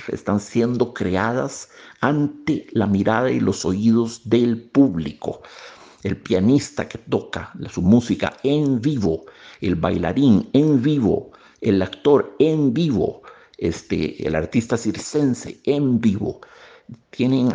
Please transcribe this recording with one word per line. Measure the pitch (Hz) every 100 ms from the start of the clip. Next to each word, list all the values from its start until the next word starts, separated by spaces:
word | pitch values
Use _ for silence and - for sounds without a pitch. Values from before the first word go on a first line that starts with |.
| -
están | - - 101
siendo | - 120 117 123 120
creadas | - 95 92 107 123 139 - - - - -
ante | 131 147 147 - - 151 -
la | - 101
mirada | 98 98 110 131
y | 127
los | 101 98 82
oídos | 95 113 113 113 - 107
del | 117 120 113
público. | - 139 135 85 80 - - - - - - - - -
El | 95 -
pianista | - 95 101 139 - - -
que | -
toca | - 107 - 87 90 -
la, | -
su | -
música | 90 120 120 90 101 -
en | 135 147 147 127
vivo, | 123 143 95 80 - - - -
el | 104 87
bailarín | 90 90 85 113 139 98 -
en | 131 156 139
vivo, | 131 147 104 78 - - - -
el | - 98
actor | 92 - 143 139 - -
en | 156 156 139
vivo, | 120 165 104 - - - - _ -
este, | 87 82 - 87 78 - -
el |
artista | 78 82 123 113 113
circense | 110 95 - 151 143 120 113 - -
en | 143 139 117
vivo. | 113 98 120 - - - - - - - _
Tienen | - 123 131 123